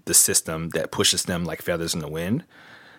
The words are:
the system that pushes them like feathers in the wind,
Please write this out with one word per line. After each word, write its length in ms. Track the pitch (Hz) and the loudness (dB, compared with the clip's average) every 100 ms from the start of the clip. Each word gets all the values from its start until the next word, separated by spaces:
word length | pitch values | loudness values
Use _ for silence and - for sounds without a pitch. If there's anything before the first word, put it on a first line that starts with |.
| - | 2
the 80 | |
system 560 | - - 95 - 80 82 | 4 4 2 0 -4 -2
that 220 | - - | -2 -2
pushes 320 | - 98 90 | 2 2 2
them 200 | - 87 | 0 -2
like 180 | 87 78 | -2 -4
feathers 320 | - 85 82 | -4 -2 -2
in 60 | 90 | -2
the 60 | 73 | -4
wind, 380 | 78 87 113 - - - - - | -4 -2 -2 -4 -20 -20 -20 -20